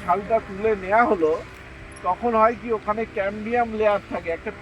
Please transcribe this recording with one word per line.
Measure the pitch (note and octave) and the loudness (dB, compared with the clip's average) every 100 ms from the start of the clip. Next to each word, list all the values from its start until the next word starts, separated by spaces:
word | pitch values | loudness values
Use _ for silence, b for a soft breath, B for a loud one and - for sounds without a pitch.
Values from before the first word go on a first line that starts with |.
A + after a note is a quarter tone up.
ছালটা | F3 F#3 G3+ A3+ | 2 0 2 0
তুলে | A3 F#3+ A3 G#3 | 0 -2 0 0
নেওয়া | F#3 G#3+ | 2 4
হলো, | A#3+ G3 D#3 E3 - - - - - - | 4 4 2 0 -4 -16 -18 -16 -16 -6
তখন | F#3 F#3 A#3+ | -2 -2 2
হয় | A3 A3 A3+ | 4 4 4
কি, | A#3 | -4
ওখানে | A3 G#3 G#3+ A3+ | -4 -2 -2 -2
ক্যাম্বিয়াম | G#3+ G3 G#3+ G#3+ A#3+ A#3 | -2 -2 -2 -2 0 0
লেয়ার | A3 G#3+ G3+ - | 2 2 2 -2
থাকে, | A3+ E3 | -6 -4
একটা | E3 A3 - | -6 -6 -8